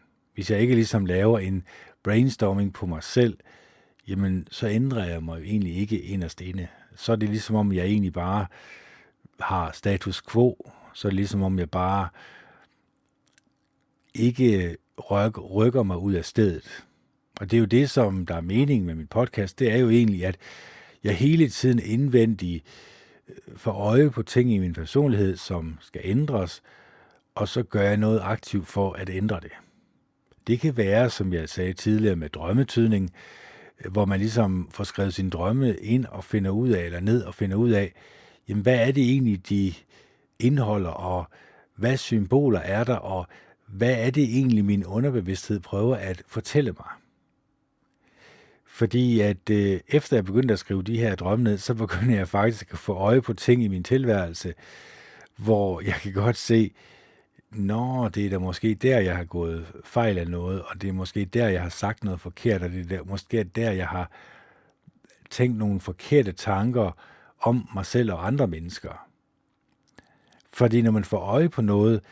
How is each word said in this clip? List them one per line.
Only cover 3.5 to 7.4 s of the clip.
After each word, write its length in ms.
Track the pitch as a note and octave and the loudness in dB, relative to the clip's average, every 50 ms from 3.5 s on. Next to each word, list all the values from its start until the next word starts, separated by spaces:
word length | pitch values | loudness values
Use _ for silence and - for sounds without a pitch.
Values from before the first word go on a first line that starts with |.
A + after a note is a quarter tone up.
| - - _ _ _ _ _ _ _ _ _ | -20 -20 _ _ _ _ _ _ _ _ _
jamen, 400 | G2 G2 G2 G2 F#2+ F#2 F2+ D#2+ - | -6 -4 -2 0 0 0 -2 -4 -8
så 160 | - - A#2 | -8 -6 -4
ændrer 380 | G#2+ G#2 A2+ C3 C3+ B2+ A2+ F#2 | -2 0 0 0 0 -2 -4 -4
jeg 180 | F2 E2+ E2 D#2+ | -4 -6 -6 -8
mig 160 | E2 E2 E2 | -8 -10 -10
jo 40 | D#2 | -6
egentlig 320 | G2 G#2+ G#2+ F#2+ F2 E2+ | -4 -2 -2 -2 -2 -4
ikke 240 | F#2+ G#2 G#2 A2 F2 | -4 -4 -2 -4 -6
inderst 420 | D#2+ F2+ G2+ F#2 E2+ D#2+ - - | -4 -6 -6 -6 -6 -6 -8 -12
inde. 260 | F2+ F#2 F#2 F#2+ F2 - - - - _ - | -12 -10 -8 -8 -10 -10 -14 -20 -20 _ -20
Så 160 | - - - | -8 -2 -2
er 40 | A2+ | 0
det 140 | G#2+ G#2+ G#2 | 0 0 -2
ligesom 260 | G#2 G#2+ | -2 -4